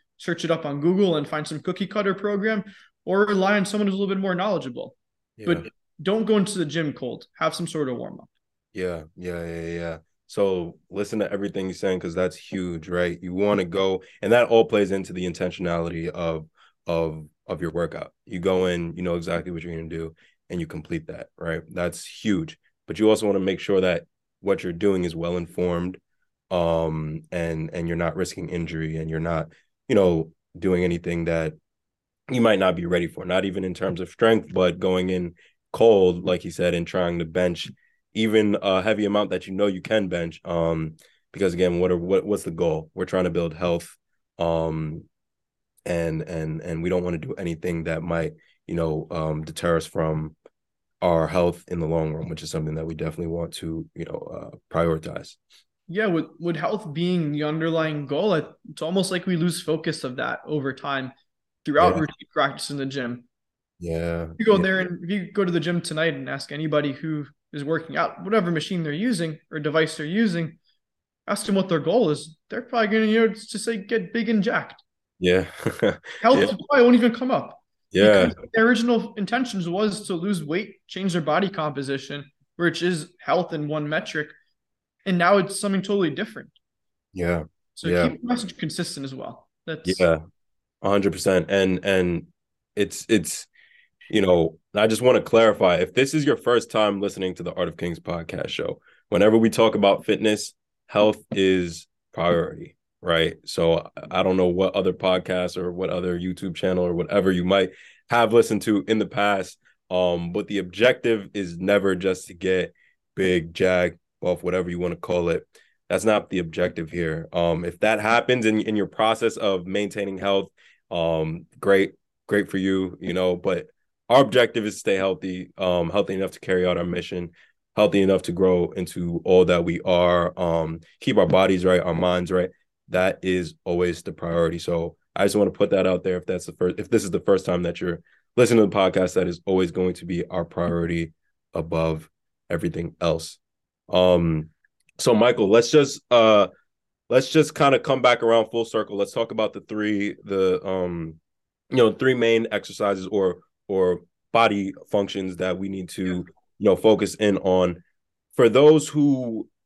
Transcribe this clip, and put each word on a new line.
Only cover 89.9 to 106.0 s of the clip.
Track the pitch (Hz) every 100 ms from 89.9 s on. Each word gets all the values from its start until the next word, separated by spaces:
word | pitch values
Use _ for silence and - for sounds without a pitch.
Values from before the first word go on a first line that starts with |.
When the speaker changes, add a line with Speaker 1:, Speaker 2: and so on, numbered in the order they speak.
| 92
Speaker 2:
Yeah, | 87 80 80 _ _ _ _ _
a | 98
hundred | 101 98
percent. | - - 92 78
And, | 98 95 90
and | 101 95 90 85 - _ _ _ _
it's, | - 98 - -
it's, | 110 82 - - _ _ _ _ _ -
you | 107
know, | 95 87 80 - _
I | 101 110
just | 110
wanna | 127 113
clarify, | - 113 113 98 95 87
if | 90
this | - 135
is | 156
your | 143 117
first | - 120 -
time | 113 104 98
listening | 98 95 92 90
to |
the | 87
Art | 92 85
of | 80
Kings | 87 82
podcast | - 87 82 - -
show, | - - - _ _ -
whenever | - 104 113
we | 113
talk | 117 113 104
about | 101 95
fitness, | - 98 110 107 - _ _ _ _
health | 104 107 107 -
is | 98 95 92 87 85 - _ _
priority, | - 85 85 82 80 80 _ _ _
right? | 87 82 82 -
So | - - 82 82 - -
I, | - 92
I |
don't | 95 92
know | 90
what | 87 95
other | 101 92
podcasts | 90 95 92 87 90 90 -
or | 90
what | 87 92
other | 92